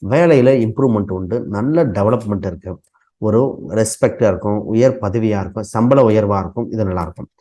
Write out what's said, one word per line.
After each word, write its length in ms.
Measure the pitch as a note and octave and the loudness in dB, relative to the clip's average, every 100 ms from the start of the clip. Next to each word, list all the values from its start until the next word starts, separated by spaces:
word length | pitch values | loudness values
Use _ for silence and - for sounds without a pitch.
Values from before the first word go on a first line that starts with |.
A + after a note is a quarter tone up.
| G2 | -2
வேலையில 640 | C#3 E3+ D3 B2 C3+ A2 | 2 4 6 6 4 2
இம்ப்ரூவ்மெண்ட் 400 | A2 C3+ G#2+ G2+ | 0 0 0 -2
உண்டு, 300 | F#2 F#2 A#2 | -6 -4 -6
நல்ல 440 | - G2+ B2 D#3+ D3+ | -4 -4 -2 0 0
டெவலப்மெண்ட் 600 | G2 G2+ A#2 G#2+ G2+ F#2+ | 0 0 0 -2 -4 -4
இருக்கு, 340 | E2+ - D#2 _ _ _ _ | -8 -12 -14 _ _ _ _
ஒரு 380 | G#2+ A2 C3+ - - | 0 2 0 -4 -6
ரெஸ்பெக்டா 580 | G#2 A2 - B2 - A2 | -2 -2 0 -2 0 0
இருக்கும், 320 | F#2 G#2 G#2 | 0 -2 -4
உயர் 380 | - A2 C3 C3+ | -2 2 2 2
பதவியா 380 | G#2 A2 A2 G2+ | -2 -2 0 -2
இருக்கும், 240 | F#2 A2 | -4 -8
சம்பள 460 | G#2 A2 A#2 C#3 A#2+ | -6 0 4 4 4
உயர்வா 300 | G#2+ G#2 G2+ | 4 2 0
இருக்கும், 320 | F#2+ G2 A2+ | -4 -6 -6
இது 140 | A2+ G2+ | -4 -4
நல்லா 160 | F2+ | -4
இருக்கும். 260 | E2+ F2+ - _ | -6 -10 -18 _